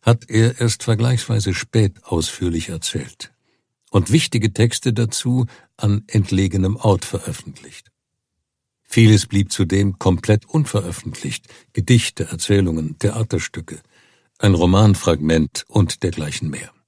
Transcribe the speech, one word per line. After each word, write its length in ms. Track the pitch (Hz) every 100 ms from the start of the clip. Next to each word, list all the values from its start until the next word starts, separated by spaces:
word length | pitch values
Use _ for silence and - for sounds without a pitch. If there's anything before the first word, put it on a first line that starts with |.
hat 280 | - 117 -
er 320 | 110 113 123
erst 220 | 117 -
vergleichsweise 680 | - 107 120 123 - 110 98
spät 500 | 90 - 113 101 -
ausführlich 640 | - 85 78 - 90 85 80
erzählt 640 | 82 - - - - - _ _ _ _ _ _
und 220 | 101 92
wichtige 420 | 151 - 117 117
Texte 400 | - 113 - 131
dazu 520 | 113 113 - 123 127 120 - _ _
an 280 | 104 104 -
entlegenem 720 | 110 98 95 95 95 95 104
Ort 280 | 107 92 -
veröffentlicht. 880 | - - 151 - - - - _ _ _ _ _ _ _ _ _ _
Vieles 420 | _ - 113 104 -
blieb 260 | 101 95
zudem 480 | - 90 98 101 92
komplett 460 | 95 92 - 107 _
unveröffentlicht, 1000 | 156 143 104 90 87 - - 139 - _ - _
Gedichte, 520 | - 92 123 - - 80
Erzählungen, 720 | 82 - 101 92 80 78 76
Theaterstücke, 840 | 101 113 110 85 - - 82 - _ _ _ _ _ _
ein 140 | 107
Romanfragment 1120 | 87 90 95 107 95 - 78 78 80 78 - -
und 360 | 107 90 -
dergleichen 460 | 92 82 76 - 76
mehr. 220 | 69 - _